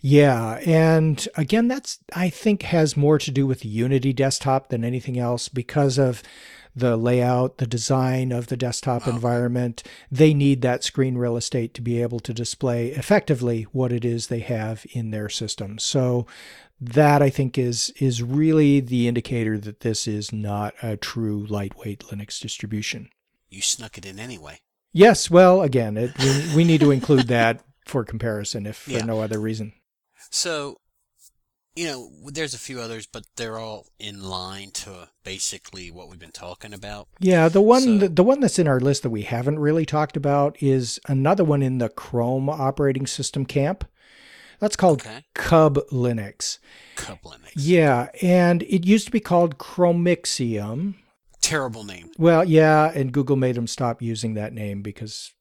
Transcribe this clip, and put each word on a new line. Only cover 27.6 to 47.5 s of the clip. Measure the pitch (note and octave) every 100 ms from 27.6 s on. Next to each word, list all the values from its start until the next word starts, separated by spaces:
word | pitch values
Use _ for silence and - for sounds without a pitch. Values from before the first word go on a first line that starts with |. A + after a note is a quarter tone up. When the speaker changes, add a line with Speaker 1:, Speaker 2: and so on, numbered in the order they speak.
| _
Speaker 2:
<laughs> | _ -
Speaker 1:
for | C3+
comparison, | A2+ A2 A#2 G#2 G2+ A#2 G#2
if | G#2+
for | -
Speaker 2:
Yeah. | A#2+ A2+
Speaker 1:
no | A2
other | A2 A2
reason. | A2 A2 G#2+ _ _ _ _ _ -
Speaker 2:
So, | - F3+ D#3 C#3+ - _ _ _ _ _ _ _ _ _ -
you | E3+
know, | C3 G2+
w-, | D2 A#2+
there's | C#3+ D3+
a | B2+
few | - B2+
others, | A#2 A2+ G#2+
but | A#2+ G#2 -
they're | A#2 A2
all | A2 G#2+ _ _
in | G#2+ G2+
line | F#2+ F#2 F#2 F#2+ G2
to | - - F#2 E2+ _
basically | - F#2+ - G2 - F#2+ F2+
what | E2+ -
we've | F2
been | E2
talking | - F2+ F2+ G#2+
about. | G2+ G2+ G#2 - _
Speaker 1:
Yeah, | F#3 F3+ E3
the | F3+
one, | G#3+ B3
Speaker 2:
So | C4 G#3
Speaker 1:
the, | G3
the | D#3+
one | G3 C#4
that's | B3 -
in | D#3+
our | B2+
list | C3 C#3
that | B2+
we | A2
haven't | G2+ A#2+ B2 D3+
really | D3 D#3+ D#3
talked | D3+ D3+ D#3+
about | C#3+ C#3+ C#3+ -
is | C#3 C3 A#2+ - -
another | C3+ C#3 G3 E3
one | C#3+
in | C3 B2+
the | A2+
Chrome | - - B2 A#2 C3 C3+
operating | D#3 C3+ C3+ C#3 C3+ C3+
system | - - - C3
camp. | C#3+ C#3 G3 - _ _ _ - - - _
That's | G#3 -
called | F#3 C#3+
Speaker 2:
Okay. | A2+ A2+ _ -
Speaker 1:
Cub | - E3 D#3 C#3 -
Linux. | C3 B2 A#2 G2+ - - - _ - - -
Speaker 2:
Cub | - -
Linux. | - - -